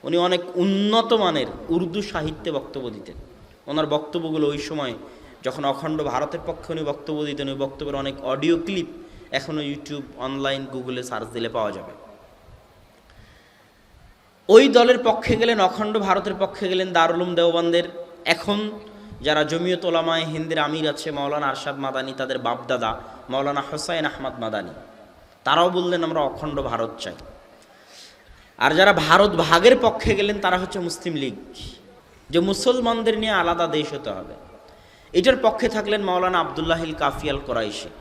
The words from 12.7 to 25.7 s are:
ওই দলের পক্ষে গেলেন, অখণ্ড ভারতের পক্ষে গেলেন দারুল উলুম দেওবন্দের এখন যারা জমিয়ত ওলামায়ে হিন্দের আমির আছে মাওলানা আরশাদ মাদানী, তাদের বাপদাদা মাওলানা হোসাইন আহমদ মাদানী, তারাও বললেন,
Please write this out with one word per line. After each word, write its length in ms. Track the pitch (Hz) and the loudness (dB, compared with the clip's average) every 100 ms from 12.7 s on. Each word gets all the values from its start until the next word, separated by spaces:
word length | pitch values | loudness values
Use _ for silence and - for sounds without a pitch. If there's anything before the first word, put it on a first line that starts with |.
| _ _ _ _ - - - _ _ _ _ _ - - _ _ _ - | _ _ _ _ -20 -20 -20 _ _ _ _ _ -20 -20 _ _ _ 10
ওই 180 | 214 277 | 10 12
দলের 300 | 240 240 254 | 8 8 6
পক্ষে 320 | 226 214 - 226 | 4 0 0 2
গেলেন, 240 | 233 220 | 2 4
অখণ্ড 400 | 185 185 214 214 | 2 2 -2 0
ভারতের 340 | 196 190 190 185 | 2 2 0 -2
পক্ষে 300 | 190 - 202 | -4 -2 -2
গেলেন 240 | 185 185 | 0 2
দারুল 280 | 170 165 170 | 4 4 2
উলুম 140 | 180 170 | 0 2
দেওবন্দের 480 | 170 165 170 170 170 - - - - | 4 4 2 2 0 -8 -16 -10 -2
এখন 440 | 170 - 202 214 214 - - - - | 0 0 -2 -2 -8 -16 -20 -18 -6
যারা 220 | 139 151 | 0 2
জমিয়ত 420 | 151 165 180 180 175 | 2 0 0 0 0
ওলামায়ে 400 | 165 165 165 160 | 0 2 0 -2
হিন্দের 340 | 156 156 160 | -6 -4 -2
আমির 300 | 147 156 156 | -2 0 -2
আছে 220 | 143 165 | -4 -6
মাওলানা 360 | 143 139 147 143 | -6 -4 -2 -2
আরশাদ 300 | 131 - 139 | -4 -6 -6
মাদানী, 360 | 139 131 135 131 | -6 -6 -8 -8
তাদের 200 | 131 131 | -6 -4
বাপদাদা 640 | 120 120 123 127 110 113 - - - | -2 -4 -2 -2 -2 -4 -10 -18 -6
মাওলানা 340 | 131 143 143 139 | -4 -2 -4 -6
হোসাইন 340 | 151 - 170 151 | -8 -6 -4 -4
আহমদ 340 | - 135 123 | -4 -10 -6
মাদানী, 320 | 113 107 90 87 - - - - - _ | -6 -6 -8 -14 -20 -20 -20 -20 -20 _
তারাও 260 | 131 151 | 0 4
বললেন, 340 | 175 | 4